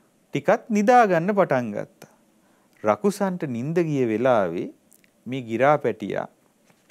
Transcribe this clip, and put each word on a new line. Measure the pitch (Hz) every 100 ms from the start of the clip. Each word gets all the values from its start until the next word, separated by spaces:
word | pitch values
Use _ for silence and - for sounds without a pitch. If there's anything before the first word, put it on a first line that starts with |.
| _ _ _
ටිකත් | 139 147 220 -
නිදා | 208 208 247 220
ගන්න | 170 175 202
පටන් | 170 135 120
ගත්තා. | 104 104 _ - _ _ _ _ _ _ _
රකුසන්ට | 107 104 202 190 196 180 156
නිින්ද | 117 135 170
ගිය | 165 143 123
වෙලාවේ | 107 127 117 92 87 262 - _ _ _ _ -
මේ | 131
ගිරාපැටියා | 117 113 135 147 123 104 98 95 - _ _ _ _ _ _